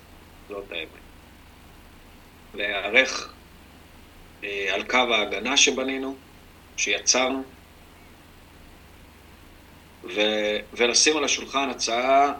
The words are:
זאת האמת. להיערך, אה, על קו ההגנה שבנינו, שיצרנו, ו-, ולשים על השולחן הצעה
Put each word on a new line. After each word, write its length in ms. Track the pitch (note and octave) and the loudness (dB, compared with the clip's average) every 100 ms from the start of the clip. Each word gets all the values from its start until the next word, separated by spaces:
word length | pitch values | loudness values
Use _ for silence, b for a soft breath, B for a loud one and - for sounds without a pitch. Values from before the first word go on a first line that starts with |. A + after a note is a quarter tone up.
| - - - - - | -20 -20 -20 -20 -14
זאת 240 | G2+ G2 | -12 -10
האמת. 140 | F2 D#2+ - - - - - - - - - - - - - - - - | -10 -12 -14 -20 -20 -20 -20 -20 -20 -20 -20 -20 -20 -20 -20 -20 -20 -16
להיערך, 760 | - G#2 G2+ G2 A#2+ C3 - - - - - - - - - - - - - | -6 -4 -4 0 2 2 -2 -10 -16 -20 -20 -20 -20 -20 -20 -20 -20 -20 -14
אה, 300 | G#2 G2+ F#2+ | -8 -6 -2
על 80 | G2 | -2
קו 140 | G#2+ B2+ | 0 0
ההגנה 600 | A#2+ A2 G2+ G2 A#2 C#3 | 2 0 0 -4 -2 2
שבנינו, 600 | C#3 B2+ C3 C3+ C3 C3+ - - - - - - | 2 2 -2 -4 -6 -10 -14 -20 -20 -20 -14 -6
שיצרנו, 680 | G#2 G2+ - B2+ B2+ C3+ C3 - - - - - - - - - - - - - - - - - - - - - - - - - | -2 -2 2 2 2 -2 -8 -16 -20 -20 -20 -20 -20 -20 -20 -20 -20 -20 -20 -20 -20 -20 -20 -20 -20 -20 -20 -20 -20 -20 -20 -18
ו-, 520 | - G2 G#2+ G#2+ G#2 G#2+ - | -8 0 0 2 0 -2 -4
ולשים 440 | - A#2 A2+ D3+ D#3 | 0 2 4 4 4
על 80 | |
השולחן 440 | C3+ - G#2+ C3 C3+ | 2 -2 -2 -2 -2
הצעה 640 | A#2+ - A#2 B2+ C#3 C#3+ C3+ | -2 -2 0 4 6 4 0